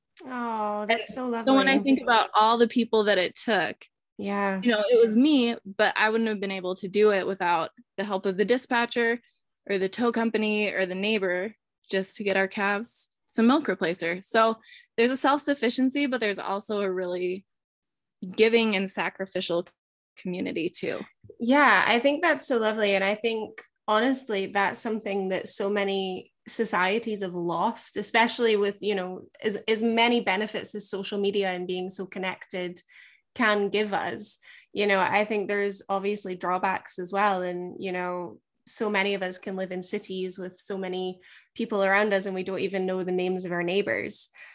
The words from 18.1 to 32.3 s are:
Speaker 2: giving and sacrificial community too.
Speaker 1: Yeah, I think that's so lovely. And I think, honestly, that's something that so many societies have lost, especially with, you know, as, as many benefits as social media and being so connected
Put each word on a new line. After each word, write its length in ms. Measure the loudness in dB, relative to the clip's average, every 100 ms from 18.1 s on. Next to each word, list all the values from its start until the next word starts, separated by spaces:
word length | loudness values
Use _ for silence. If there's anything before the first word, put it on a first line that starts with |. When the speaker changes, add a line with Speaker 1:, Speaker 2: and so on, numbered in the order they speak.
| _ -10 2
Speaker 2:
giving 400 | 4 4 2 0
and 140 | -2
sacrificial 800 | -4 -6 -6 -6 -6 -2 -2 -4 _ _ _ _ -14
community 520 | -10 -6 -6 -4 -6
too. 300 | -6 -6 -6 -10 _ -20 -6
Speaker 1:
Yeah, 460 | 2 4 6 6 4
I 120 | 4
think 220 | 2 2
that's 240 | 2 0 0
so 100 | 0
lovely. 380 | 0 2 2 2
And 80 |
I 120 | 0 0
think, 460 | -2 -2 -6 -12 -20 _ 0
honestly, 600 | 2 2 0 -2 -4 -2
that's 320 | 0 0 0
something 500 | -4 -4 -4 -2 -2
that 180 | -2 -2
so 220 | -2 -2
many 640 | 0 0 -2 -4 -8 -12 _ -8
societies 720 | -4 0 0 2 0 -2 -6
have 120 | -6
lost, 640 | -4 -2 0 -2 -2 -8 -6
especially 580 | 0 2 2 2 2 4
with, 260 | 2 -2
you 140 | -2 -2
know, 260 | -4 -10 -16 -6
as, 140 | -4 -4 -2
as 140 | 0
many 380 | 2 4 4 2
benefits 540 | 2 -2 -2 -6 -8 -8
as 140 | -6
social 300 | -6 -6 -2
media 300 | 0 0 -2
and 160 | -4 -4
being 220 | -6 -6
so 160 | -8 -10
connected 760 | -6 -8